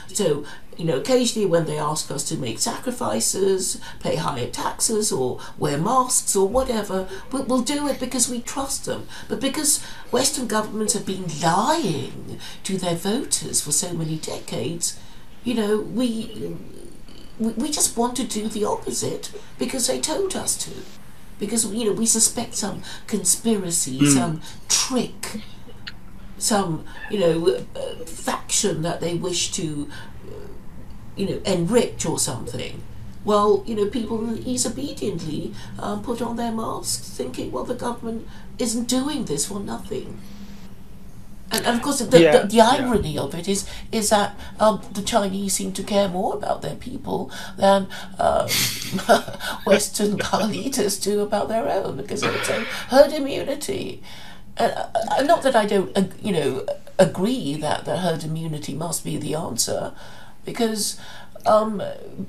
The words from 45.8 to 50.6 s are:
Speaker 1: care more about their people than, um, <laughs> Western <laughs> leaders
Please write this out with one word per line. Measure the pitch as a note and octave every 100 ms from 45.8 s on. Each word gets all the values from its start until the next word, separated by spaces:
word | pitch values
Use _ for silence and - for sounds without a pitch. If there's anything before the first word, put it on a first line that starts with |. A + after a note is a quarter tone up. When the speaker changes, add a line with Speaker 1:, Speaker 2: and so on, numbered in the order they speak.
Speaker 1:
care | - G3+ G3
more | F3+ A#3+
about | - - -
their | -
people | - - - - - - - - -
than, | G3 G3 F#3+ - - -
um, | D#2+ D2 - - - - - - -
<laughs> | A#2 - - - -
Western | G#3 G3+ - - G#3 F3
<laughs> | - F3+ G#3
leaders | F3